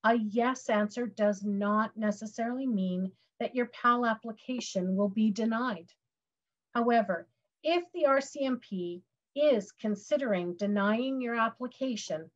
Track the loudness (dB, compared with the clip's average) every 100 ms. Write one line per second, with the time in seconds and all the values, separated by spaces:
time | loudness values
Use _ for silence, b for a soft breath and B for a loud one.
0 | 4 4 2 0 0 0 0 0 0 -2
1 | -6 0 0 0 -4 -2 0 0 0 -2
2 | -4 -4 -8 -6 -4 -4 -2 -2 0 -2
3 | -4 b b _ -6 -2 -4 0 2 2
4 | 0 -2 -6 -12 -8 -8 -4 -4 0 0
5 | 0 2 2 2 0 0 -4 -6 -12 _
6 | _ _ _ _ _ _ _ 0 4 4
7 | 2 -2 -6 _ _ _ 0 0 0 0
8 | 4 4 0 -4 -2 -2 -4 -6 -6 -8
9 | _ _ _ 2 4 4 0 _ -4 -4
10 | -2 -2 2 0 -2 -2 -2 2 2 2
11 | 0 -4 -4 0 -2 -2 -12 -6 -6 -4
12 | -6 -8 -8